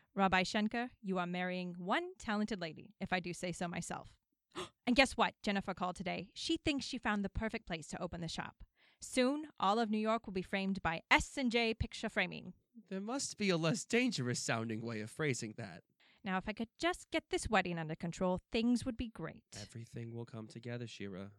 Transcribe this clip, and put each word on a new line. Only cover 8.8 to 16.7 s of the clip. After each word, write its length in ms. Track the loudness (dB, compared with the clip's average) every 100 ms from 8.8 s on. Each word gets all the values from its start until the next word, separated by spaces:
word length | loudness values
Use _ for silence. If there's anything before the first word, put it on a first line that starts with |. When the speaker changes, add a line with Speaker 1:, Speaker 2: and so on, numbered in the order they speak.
| _ _
Speaker 1:
Soon, 460 | -2 2 4 2 -4 0
all 220 | 4 4
of 100 | 4
New 80 | 2
York 280 | 2 0 -2
will 80 |
be 80 | -6
framed 400 | -2 0 0 0
by 200 | 0 0 6
S 280 | 6 6 0
and 120 | 2
J 240 | 4 2
Picture 360 | 2 -2 -4 -2
Framing. 440 | 0 0 -2 -12 -16 _ -20 -8
Speaker 2:
There 120 | -6
must 360 | -4 -4 -4 0
be 120 | 4
a 80 | 4
less 280 | 4 2 2
dangerous 540 | 4 4 2 0 0
sounding 420 | 0 0 0 -2
way 200 | -2 -4
of 80 | -6
phrasing 440 | -2 0 0 -4 -8
that. 260 | -10 -12 -18 _ _ _
Speaker 1:
Now, 140 | -4 -4
if 80 | -2
I 60 |
could 160 | -6 -6